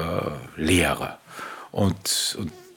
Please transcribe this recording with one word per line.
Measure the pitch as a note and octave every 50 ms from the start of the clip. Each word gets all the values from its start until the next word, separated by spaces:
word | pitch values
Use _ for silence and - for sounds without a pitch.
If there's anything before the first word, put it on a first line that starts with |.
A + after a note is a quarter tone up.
| D#2+ E2 F2 - - - D2 C2+ B1+ B1 -
Lehrer. | - D#2 E2 F#2 F2 - - - - - - - - _ - - - - - - - - -
Und, | - - G2+ F#2+ E2+ - - - - - - - - -
und | - - - - - - -